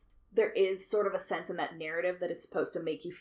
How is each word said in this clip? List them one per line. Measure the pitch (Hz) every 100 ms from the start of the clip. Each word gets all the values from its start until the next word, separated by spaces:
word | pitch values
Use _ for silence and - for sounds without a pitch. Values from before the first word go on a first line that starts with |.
| - - _
there | 202 214
is | - 190 190 -
sort | 208 196
of |
a | 185
sense | - 175 180
in | 175
that | 147 165
narrative | 156 165 180 180
that | 170
is | 135
supposed | - 165 139
to | -
make | 165 160 175
you | 180